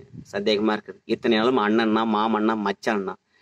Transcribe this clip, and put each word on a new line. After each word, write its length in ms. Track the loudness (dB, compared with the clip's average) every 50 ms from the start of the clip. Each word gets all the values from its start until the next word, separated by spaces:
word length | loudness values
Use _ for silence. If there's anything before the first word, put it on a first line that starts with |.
| -4 -8 -20 -20 -18
சந்தேகமா 460 | -8 -8 -2 0 0 2 2 2 0 0
இருக்குது. 240 | -2 -4 -12 -20 -18 _
இத்தனை 300 | -6 -6 -2 0 0 2
நாளும் 240 | 4 2 2 2 2
அண்ணன்னா, 440 | 2 2 2 2 2 2 2 0 2
மாமன்னா, 480 | 2 0 0 0 0 0 0 0 0 0 -2
மச்சான்னா, 560 | -4 -6 -6 _ -2 -2 -2 -2 -4 -6 -10 _ _ _ _ _